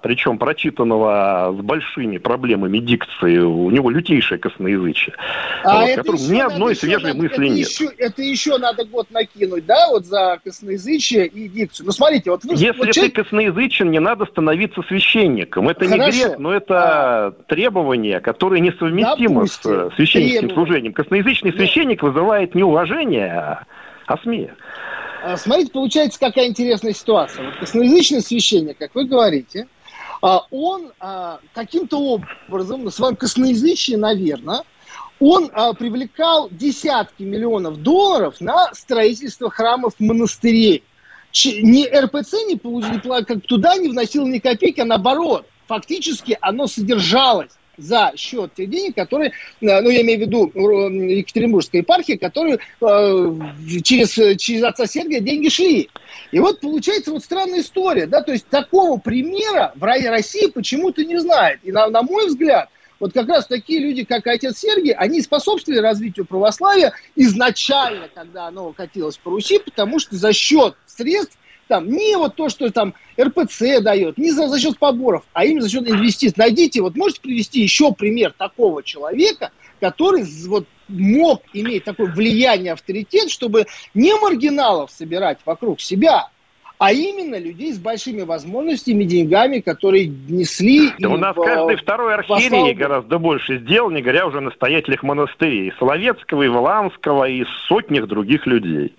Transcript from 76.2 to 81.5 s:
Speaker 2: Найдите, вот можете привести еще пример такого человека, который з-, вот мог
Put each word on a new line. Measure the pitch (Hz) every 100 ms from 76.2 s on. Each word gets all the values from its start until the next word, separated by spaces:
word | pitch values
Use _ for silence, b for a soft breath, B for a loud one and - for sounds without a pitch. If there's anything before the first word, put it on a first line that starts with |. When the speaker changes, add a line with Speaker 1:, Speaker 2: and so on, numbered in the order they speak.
| 247 190
Speaker 2:
Найдите, | 233 226 330 240
вот | 180 196
можете | 392 -
привести | 262 240 202 254
еще | 202 - 294
пример | 190 208 233 180 -
такого | 190 - 214 151
человека, | - 147 147 226 403 - - _ b -
который | 185 - 330 370
з-, | 180 156 180
вот | 208 165 _ _
мог | 185 196 254 330 240 _